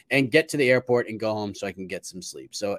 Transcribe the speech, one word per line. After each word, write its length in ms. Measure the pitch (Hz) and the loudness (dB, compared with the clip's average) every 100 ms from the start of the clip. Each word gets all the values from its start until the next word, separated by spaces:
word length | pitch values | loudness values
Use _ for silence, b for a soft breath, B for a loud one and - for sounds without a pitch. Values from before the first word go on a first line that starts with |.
| B | B
and 180 | 135 131 | 2 4
get 200 | 156 156 | 2 2
to 80 | 147 | 2
the 120 | 127 | 4
airport 380 | 127 123 120 110 | 4 4 0 0
and 140 | 110 | -4
go 120 | 110 | -2
home 220 | 107 104 | -2 -4
so 100 | 98 | -6
I 60 | 101 | -8
can 160 | 92 92 | -8 -8
get 200 | 92 - | -10 -10
some 140 | 90 | -14
sleep. 360 | 85 73 65 - | -14 -14 -14 -6
So, 200 | 101 | -4